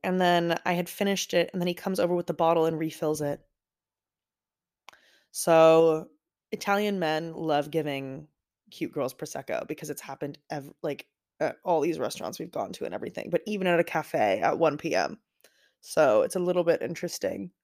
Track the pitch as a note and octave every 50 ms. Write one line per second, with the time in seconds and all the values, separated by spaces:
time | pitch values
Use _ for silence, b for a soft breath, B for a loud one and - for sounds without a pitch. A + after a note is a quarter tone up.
0 | - F#3 F3+ F#3 F3+ F3 F3 E3+ E3+ E3+ E3 - - - F3 F3 F3 - - -
1 | G3+ G3+ G3 F#3 - - - F3 E3 - - F#3 F3 F3+ F3 - - G3 F#3+ -
2 | F#3+ E3+ F3+ F3 F3 - E3 - E3+ D#3+ E3+ E3+ D#3+ E3 E3 D#3 D#3 D#3+ - -
3 | E3 D3+ D#3 D3+ D3 D3 C#3+ - _ _ _ _ _ _ _ _ _ _ _ _
4 | _ _ _ _ _ _ _ _ _ _ _ _ _ _ _ _ _ B B B
5 | B B B B B B - - - F3+ E3 E3 D#3+ D#3+ D#3+ E3 E3 E3 D#3 D#3
6 | - - _ _ _ _ _ _ _ _ - - - G#3 G3+ G3+ G#3 G#3 G3+ F#3+
7 | E3+ D3+ D#3 D#3 E3+ E3 D#3+ E3 E3 D#3 D3 C#3+ C#3+ D3 D3 D#3+ C#3+ D3 C#3 C3+
8 | C3+ C3+ C3 C3+ D3+ _ _ _ _ _ _ _ _ _ - - D#3 - - D3
9 | C3 C3+ - - D#3 - - C#3 C3+ - - - - - D#3 - - D3 D3 -
10 | - - C3+ - D3+ C#3+ C#3+ _ _ _ D#3 D3 C3+ C#3+ - _ - D#3 C#3+ C#3
11 | - _ _ _ _ _ _ _ D#3 C#3 - _ _ F#3+ F3 D#3 C#3+ F3 D#3+ D#3
12 | B2 A#2 - - - G2 F#3 - E3+ F3 - - G#2+ - F3+ - - - - -
13 | - - - - - - E3+ E3+ - - G#3+ G3 F#3+ F3+ F3 E3 E3+ - - D#3+
14 | D3 - - D3 G#2+ G#2 F#2+ - - - D3 - E3 D#3 C#3+ D3 - E3 - F#2+
15 | D#2+ - - - _ _ _ _ b b b b b b b b _ - - E3
16 | D#3 C3+ G#2+ A2 - - - F#3 F3 F3+ F3 F3+ E3+ E3+ D#3 - - - E3 -
17 | - E3+ - - - F#2 D#2+ - F#2+ F2+ _ _